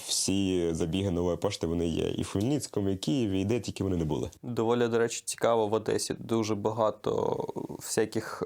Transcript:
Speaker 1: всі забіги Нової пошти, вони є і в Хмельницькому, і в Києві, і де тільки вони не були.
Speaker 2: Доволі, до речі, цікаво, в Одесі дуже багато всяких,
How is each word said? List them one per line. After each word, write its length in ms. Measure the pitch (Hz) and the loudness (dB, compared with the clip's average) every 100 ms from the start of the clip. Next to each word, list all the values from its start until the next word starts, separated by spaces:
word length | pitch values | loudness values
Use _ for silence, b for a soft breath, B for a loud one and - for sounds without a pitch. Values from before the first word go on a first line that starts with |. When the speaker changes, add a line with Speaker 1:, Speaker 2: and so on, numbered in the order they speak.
| - | -2
Speaker 1:
всі 640 | - - 98 95 92 85 | -2 2 2 2 2 2
забіги 380 | 80 85 92 98 | 0 0 0 0
Нової 260 | 85 87 85 | 0 0 0
пошти, 300 | 101 - 82 | -2 -2 -2
вони 200 | 85 85 | 0 0
є 220 | 82 85 | 0 -2
і 140 | - | -2
в 60 | - | -2
Хмельницькому, 600 | 98 110 151 - - 98 | 0 0 0 -2 -2 0
і 60 | |
в 60 | 98 | 0
Києві, 400 | - 147 110 95 | 0 0 2 2
і 40 | |
де 160 | 98 120 | 2 0
тільки 240 | - - | -2 -2
вони 120 | 98 90 | 0 0
не 80 | |
були. 260 | 78 71 60 - | 0 0 -4 -8
Speaker 2:
Доволі, 460 | 131 120 113 120 120 | -8 -2 2 2 2
до 100 | 113 | 2
речі, 240 | 117 - | 0 -2
цікаво, 420 | - - 117 117 107 | -8 0 2 4 4
в 60 | |
Одесі 420 | 110 110 107 - - | 2 2 0 0 -6
дуже 360 | 117 113 107 | 0 0 2
багато 880 | 104 110 113 107 - - - - - - - - | 0 0 2 0 0 -2 0 0 -2 -4 -6 -8
всяких, 720 | - - - 110 113 - - | -10 -4 0 0 0 -6 -8